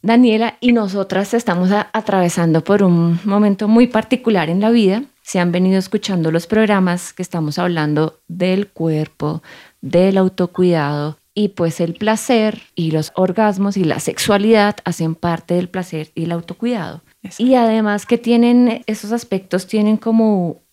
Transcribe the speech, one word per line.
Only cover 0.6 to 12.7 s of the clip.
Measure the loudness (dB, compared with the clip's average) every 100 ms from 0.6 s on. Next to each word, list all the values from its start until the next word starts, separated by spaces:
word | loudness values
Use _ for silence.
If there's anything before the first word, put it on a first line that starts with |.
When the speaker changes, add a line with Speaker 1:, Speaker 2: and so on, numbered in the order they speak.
Speaker 1:
y | 2
nosotras | 2 0 -4 -2 -2 0
estamos | -2 0 0 2
a-, | 0 -2
atravesando | -6 -2 0 0 0 2 0
por | 2 2
un | 4 4 2 0
momento | 0 2 2 0 2
muy | 4 4
particular | 0 -2 -2 0 0 0
en | 0
la | 2
vida. | 4 2 0 -6 _
Si | -6 -2
han | 0
venido | 2 2 0
escuchando | 0 -6 -4 -2 0
los | -2 0
programas | 0 2 2 2 -2 -8
que | -12
estamos | -8 -4 -4 -2
hablando | -2 -2 0 0 -2 _ _
del | -4 -2 -2 -4
cuerpo, | -4 -2 -2 -4 _ -6 -6 -12 -20 -20 _
del | -2 2 4 2
autocuidado, | 0 0 -4 0 0 2 -2 -4 -6 -10 _
y | -4 -4
pues | -2 -4 -2
el | -6
placer | -2 -2 -2 0 0 0 -4 _